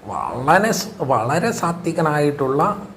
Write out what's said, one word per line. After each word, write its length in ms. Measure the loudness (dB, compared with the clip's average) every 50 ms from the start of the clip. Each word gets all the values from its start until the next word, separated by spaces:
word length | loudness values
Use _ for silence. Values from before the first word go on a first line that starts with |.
| -10
വളരെ 680 | -6 -6 -4 -4 -4 -6 -4 2 4 4 4 4 2
സ്-, 320 | 0 -2 -4 -8 -8 -8 -2
വളരെ 480 | 0 2 2 2 2 0 0 0 0
സാത്വികനായിട്ടുള്ള 1400 | -2 -2 -4 -4 -4 -2 -4 -4 0 2 2 2 2 2 2 2 2 0 0 0 2 2 2 2 0 -4 -8 -14 -16